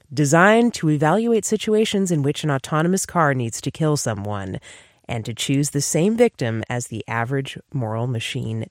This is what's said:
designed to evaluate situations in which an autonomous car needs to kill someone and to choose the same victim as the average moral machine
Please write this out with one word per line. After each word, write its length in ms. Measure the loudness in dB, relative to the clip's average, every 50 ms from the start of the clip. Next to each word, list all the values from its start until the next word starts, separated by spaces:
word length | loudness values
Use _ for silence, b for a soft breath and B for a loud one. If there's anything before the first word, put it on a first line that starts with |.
| b _ -2
designed 600 | 0 2 4 6 6 8 8 6 6 4 2 0
to 160 | 0 0 0
evaluate 520 | 2 2 2 2 2 2 2 2 2 0
situations 680 | 2 0 -2 -2 0 0 2 2 2 2 2 0 0 2
in 100 | 0 2
which 240 | 2 0 -2 -2 -2
an 60 | -2
autonomous 560 | -2 -2 -2 -2 0 0 2 2 0 0 -2
car 260 | -2 0 2 2 4
needs 300 | 2 0 -2 -4 -6 -6
to 80 | -6 -6
kill 260 | -4 0 0 2 2
someone 640 | 0 0 -4 -4 -4 -4 -6 -6 -6 -6 -8 -8 B B B B B B B B B B -8
and 160 | -8 -8 -6
to 80 | -8
choose 380 | -8 -6 -2 0 0 0 0 0
the 100 | -2 -4
same 380 | -2 0 0 2 2 2 4 4
victim 440 | 2 2 2 -2 -4 -2 -2 -4 -4 -4
as 200 | -4 -6 -6 -6
the 140 | -10 -12 -8 -6
average 480 | -4 -4 -2 -2 -2 -4 -4 -6 -12 -14 -16 _
moral 340 | -6 -4 -4 -4 -4 -4 -4
machine 600 | -4 -4 -4 -6 -6 -6 -6 -6 -6 -6 -6 -6 -8